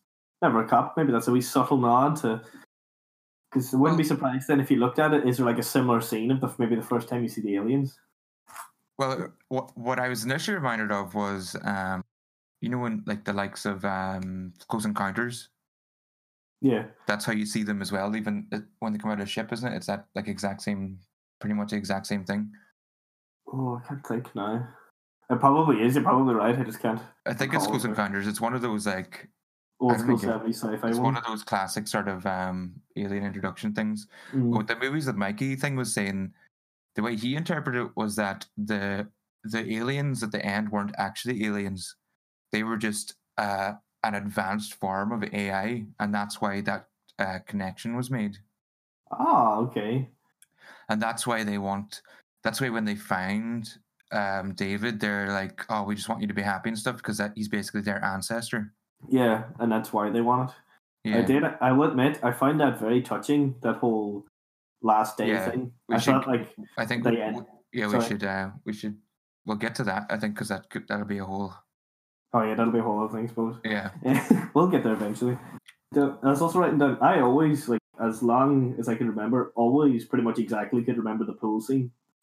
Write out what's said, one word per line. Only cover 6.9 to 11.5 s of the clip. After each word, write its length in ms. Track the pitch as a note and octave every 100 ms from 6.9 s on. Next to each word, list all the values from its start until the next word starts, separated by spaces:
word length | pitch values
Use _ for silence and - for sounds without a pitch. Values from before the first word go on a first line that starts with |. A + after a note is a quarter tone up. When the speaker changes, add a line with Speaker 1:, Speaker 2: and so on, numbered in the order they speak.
| A#2+ A#2
Speaker 1:
time 140 | A#2+
you 60 | A2+
see 140 | A2
the 140 | G#2 G2+
aliens? 440 | A2 C#3 C3+ - _ _ _ _ _ - - _ _ -
Speaker 2:
Well, 340 | C3+ C3 E2 - -
what, 280 | C3 - -
what 200 | A#2+ B2+
I 100 | B2+
was 160 | A#2+
initially 300 | A#2 C#3+ G#3+ G3
reminded 360 | C3+ A2+ G#2
of 220 | G2+ F#2+
was, 420 | G#2 G2+ G2 F#2